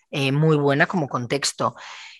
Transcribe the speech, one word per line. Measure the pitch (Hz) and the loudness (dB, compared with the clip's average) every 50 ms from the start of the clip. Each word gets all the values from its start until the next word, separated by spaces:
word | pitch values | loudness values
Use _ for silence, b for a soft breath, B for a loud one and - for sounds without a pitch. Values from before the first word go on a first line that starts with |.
| B B | B B
eh, | - 156 139 135 | -4 -2 0 0
muy | 139 147 156 160 156 | 2 4 4 4 4
buena | 147 143 143 135 143 175 | 4 4 4 4 4 2
como | - - 180 147 127 | 2 0 -2 -2 -2
contexto. | - 131 123 113 - 139 - - - - 135 113 - B B B B B B B B | -4 -6 -4 -4 -4 -2 -2 -4 -4 -2 -4 -4 -4 B B B B B B B B